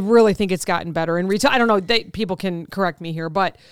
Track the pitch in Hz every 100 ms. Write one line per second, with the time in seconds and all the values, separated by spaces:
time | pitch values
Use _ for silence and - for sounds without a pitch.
0 | 196 233 220 190 202 185 - 175 170 160
1 | 165 170 185 202 269 262 233 208 180 233
2 | - - 214 180 190 170 165 - 185 156
3 | 165 160 165 165 185 - -